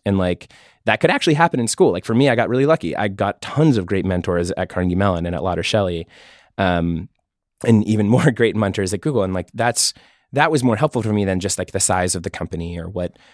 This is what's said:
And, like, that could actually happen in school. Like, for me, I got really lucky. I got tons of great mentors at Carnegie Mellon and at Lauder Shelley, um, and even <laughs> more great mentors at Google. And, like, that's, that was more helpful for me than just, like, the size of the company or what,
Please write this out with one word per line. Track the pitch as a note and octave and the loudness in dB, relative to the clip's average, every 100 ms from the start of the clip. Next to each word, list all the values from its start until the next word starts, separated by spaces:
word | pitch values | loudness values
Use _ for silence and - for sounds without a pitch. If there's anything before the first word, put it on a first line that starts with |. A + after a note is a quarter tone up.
| G#2 | 0
And, | G2 | 2
like, | F2+ F2+ - - _ _ - | 2 -2 -8 -20 _ _ -2
that | G#2+ | 2
could | E3+ | 2
actually | C4+ F3 | 2 2
happen | D3+ E3+ C3+ | 2 2 0
in | A#2 | -2
school. | - D#3 | 2 2
Like, | F2+ - | 2 0
for | |
me, | A#2 C#3 | 2 4
I | |
got | A#2 G2+ | 2 0
really | B2 C#3+ | 2 2
lucky. | D#3+ E2 - | 2 -2 -2
I | G#2 | -2
got | G2 G2+ - | -2 -4 -4
tons | - C#3 D#3+ A#2 | -4 2 4 4
of | F2+ | 0
great | G2 F#2+ | -2 0
mentors | F2+ F2+ F2 F2 | -2 0 -2 -2
at | - F2+ | -4 -4
Carnegie | F2+ F2+ | -2 0
Mellon | F2 G2+ F2 E2+ | 0 0 0 -2
and | E2+ | -4
at | |
Lauder | F2+ E2+ | -4 -4
Shelley, | E2 A2 F#2 E2+ - - - - _ - | 0 0 0 -4 -8 -18 -20 -20 _ -2
um, | F#2+ F2 E2+ E2 G2 _ _ _ _ - A#2+ | 0 0 0 -2 -8 _ _ _ _ -4 2
and | A2 | 4
even | G#2+ G#2+ G2+ | 4 0 2
<laughs> | B2 | 2
more | D3+ | 2
great | A#2+ A2+ G#2+ | 2 0 0
mentors | G2+ G2 F#2 | -2 -2 -4
at | G2 | -4
Google. | - A#2 | -2 -2
And, | F#2+ | -2
like, | F#2 - | -4 -6
that's, | - A#2 - - - _ _ _ | -4 -2 -2 -4 -6 _ _ _
that | C3+ D#3+ | -2 0
was | D#3 | 2
more | B2 G#2+ | 2 2
helpful | D#3 B2 | 0 -2
for | G#2+ | -2
me | G#2 F#2+ | 0 0
than | F#2 | 0
just, | G2 - | -2 -4
like, | F#2 | -6
the | F#2+ | -2
size | - F#2 F2+ | 0 0 0
of | F2+ | -4
the | - | -6
company | - E2+ E2+ E2+ E2+ | -8 -8 -8 -8 -8
or | E2+ | -8
what, | G2 F2 - _ | -6 -8 -10 _